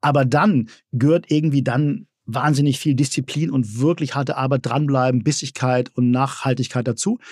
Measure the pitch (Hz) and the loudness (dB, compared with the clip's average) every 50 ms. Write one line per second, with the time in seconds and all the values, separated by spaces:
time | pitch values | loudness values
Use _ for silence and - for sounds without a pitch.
0 | - 147 139 143 135 123 131 147 180 214 175 127 110 - - - _ _ - 123 | -2 0 2 2 2 2 2 2 2 4 2 2 0 -2 -10 -20 _ _ -4 0
1 | 131 147 160 175 - - 151 151 156 160 139 139 135 135 120 131 151 147 - - | 2 2 2 2 2 0 0 0 2 2 0 0 0 2 0 2 2 0 -2 -4
2 | - - _ _ _ - 110 127 139 151 147 135 143 147 131 - - 156 139 123 | -8 -14 _ _ _ -8 -4 0 2 2 2 4 2 2 0 0 0 0 2 2
3 | 147 131 - 151 135 - - 143 160 - - 131 117 104 107 117 135 156 175 170 | 0 0 -2 -4 -6 -4 -4 -4 -2 0 0 -2 -2 -2 -2 -2 0 0 0 0
4 | 156 131 - 139 139 - - 135 131 131 139 135 - 120 117 139 151 143 139 131 | -4 -4 -4 -4 -4 -4 -4 -4 -2 0 0 0 0 -2 -2 0 0 2 2 2
5 | 127 127 127 123 107 151 143 - - 131 - - 131 127 127 127 123 - - - | 2 2 2 2 0 0 -2 -2 -6 -10 -6 -4 -2 0 0 0 0 -2 -2 0
6 | 123 123 123 127 135 131 - - - 135 131 131 123 - - 127 113 123 113 - | 2 2 2 2 0 -2 -4 -4 -2 -2 0 0 -2 -2 -2 -4 -2 -2 -4 -4
7 | - 196 233 - - - | -2 -4 -4 -4 -8 -16